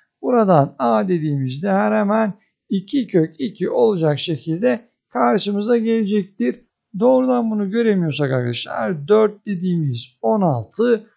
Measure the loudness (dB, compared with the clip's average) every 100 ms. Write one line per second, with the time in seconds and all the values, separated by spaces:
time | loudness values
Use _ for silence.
0 | _ _ 0 2 4 4 4 -2 0 0
1 | 0 -2 -2 -2 -4 -4 -2 0 0 0
2 | 0 0 -2 -4 _ _ _ -6 -2 -4
3 | 0 0 0 -2 -8 -4 -2 2 2 2
4 | 0 0 -4 -6 -4 -2 0 -2 -6 _
5 | _ 0 2 2 0 -2 0 0 2 0
6 | 0 -2 -2 -4 -4 -4 _ _ _ 0
7 | 2 4 2 0 0 -2 -2 0 2 2
8 | 0 0 0 0 -2 -4 -6 -6 -4 -6
9 | 2 2 2 -2 -8 -4 -2 0 -2 -4
10 | -10 _ -2 0 0 0 -6 -2 0 0
11 | -4